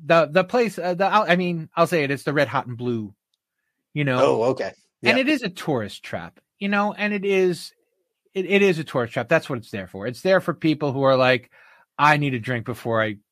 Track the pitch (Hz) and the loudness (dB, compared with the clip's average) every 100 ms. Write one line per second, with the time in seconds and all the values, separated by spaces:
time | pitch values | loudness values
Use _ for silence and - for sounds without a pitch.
0 | 151 165 147 170 180 247 226 - 175 175 | 2 2 4 2 0 0 0 -2 -4 -2
1 | 190 208 214 175 180 170 156 - 165 175 | 0 2 2 2 0 -4 -4 0 0 0
2 | 139 139 - 143 131 135 123 117 123 117 | -2 -4 -2 0 0 -2 -6 -6 -4 -4
3 | 104 - _ _ _ _ _ _ _ 147 | -6 -14 _ _ _ _ _ _ _ -4
4 | 143 127 139 123 120 127 95 - _ _ | -2 2 2 2 0 -2 -6 -12 _ _
5 | 190 240 262 302 202 - - 131 101 - | 0 2 2 0 -4 -8 -6 -4 -6 -12
6 | - 98 82 - _ - 202 202 208 190 | -12 -12 -12 -18 _ -10 -4 -2 -2 -2
7 | 208 208 196 190 185 170 - _ _ _ | -4 -2 0 2 2 0 -8 _ _ _
8 | _ _ _ 190 175 196 202 160 151 135 | _ _ _ -8 0 4 4 2 -2 -2
9 | 113 - 120 160 - 113 - 107 92 95 | -2 -4 0 0 0 -8 -8 -10 -10 -10
10 | 107 123 185 190 180 156 160 147 143 131 | -10 -4 2 2 2 -2 0 0 -2 2
11 | 135 131 127 127 - _ - _ _ - | 4 4 4 2 -2 _ -20 _ _ 2
12 | 143 151 143 127 110 120 110 113 123 113 | 4 4 2 -2 -4 -4 -6 -8 -2 0
13 | 110 104 _ | 0 -4 _